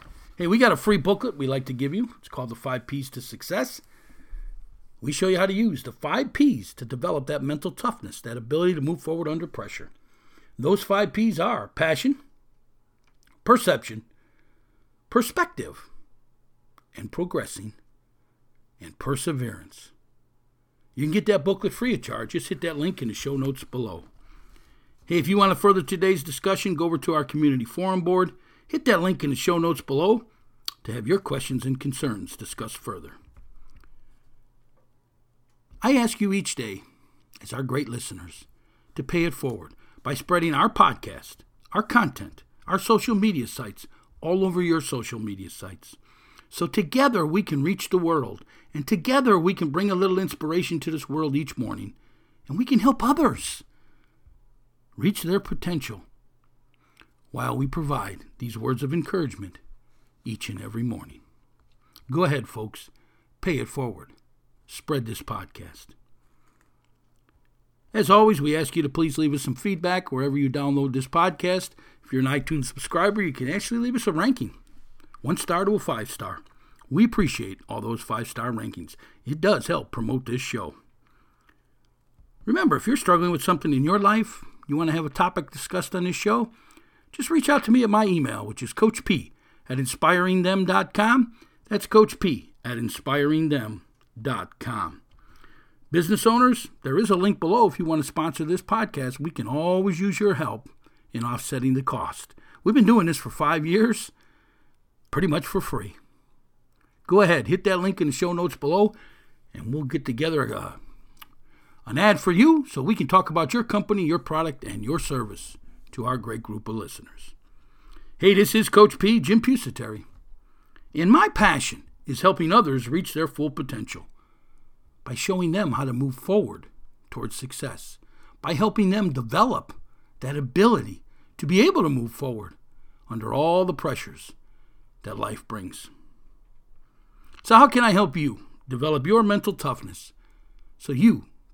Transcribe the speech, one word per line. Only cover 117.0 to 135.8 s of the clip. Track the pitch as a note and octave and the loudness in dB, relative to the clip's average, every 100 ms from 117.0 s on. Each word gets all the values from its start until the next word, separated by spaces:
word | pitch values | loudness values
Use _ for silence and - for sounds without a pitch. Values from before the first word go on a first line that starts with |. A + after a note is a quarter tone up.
| - - - - - - - - - - - - | -18 -16 -16 -16 -20 -20 -20 -20 -20 -18 -16 2
Hey, | F#3 | 6
this | G3 - A3 | 6 4 2
is | - | 4
Coach | G#3 G#3+ - | 6 6 6
P, | G3+ A3+ | 2 4
Jim | D3 A3+ | 4 4
Pusateri. | B3+ C4+ - - A2 G#2+ - - - - - - - - - - | 4 0 -2 -8 -10 -12 -14 -20 -20 -20 -20 -20 -20 -20 -10 2
And | F3+ | 6
my | D4+ G#4+ | 8 6
passion | - G3+ C#3 - - - - - | 6 4 4 -2 -8 -16 -14 -10
is | B2+ | 0
helping | F#3 F3+ D#3+ | 2 2 4
others | A3+ D3+ C3 A2+ | 4 4 0 -2
reach | E3 - | -4 -2
their | D3+ D3+ | -4 -4
full | - D3+ | -2 -4
potential | D3 C3 A2+ G#2+ - - - _ _ - - - - _ _ | -4 -8 -10 -10 -14 -16 -20 _ _ -20 -20 -20 -20 _ _
by | - | -12
showing | A#2 - F#3 E3+ | -6 -2 0 0
them | F#3+ E3+ | 0 0
how | A#2 | -2
to | C3+ | -2
move | A#2+ C#3 C3 | -2 -4 -4
forward | - G3+ C#3 - - - - - - | 0 2 2 -4 -18 -20 -20 -20 -16
towards | B2 A#2 - | -10 -10 -10
success, | C3 - C3 - - - - - - - | -12 -10 -10 -12 -16 -20 -20 -20 -20 -10
by | D3+ | -4
helping | C#3+ G#3+ - F#3 | 0 2 4 2
them | G#3 F#3 | 2 0
develop | B2+ A2+ D#3+ B3+ - - - - - - - | -2 -2 2 2 0 -8 -14 -18 -20 -20 -10
that | B2+ C#3+ | -6 -4
ability | C3 F3 A3+ E3 G#2 - - - - - | 0 4 6 4 0 -12 -20 -20 -20 -6
to | D3 | 2
be | F#3 E4 | 6 6
able | F4+ | 4
to | D#3 | 2
move | C3 A#2 | 0 -4
forward | - C3+ A2 F#2+ - - - - - - | -6 -8 -8 -12 -18 -20 -20 -20 -20 -12
under | A2+ A2 | -8 -4
all | C3+ E3 F3+ F3+ | 0 2 2 2
the | |
pressures | C#3+ D3+ B2 - C#2 - - - - - - - - | -2 -6 -6 -10 -16 -20 -20 -20 -20 -20 -20 -20 -18
that | G#2 G#2 | -12 -8
life | G#2+ G#2+ - | -8 -8 -12
brings. | A2 F#2 - | -12 -12 -16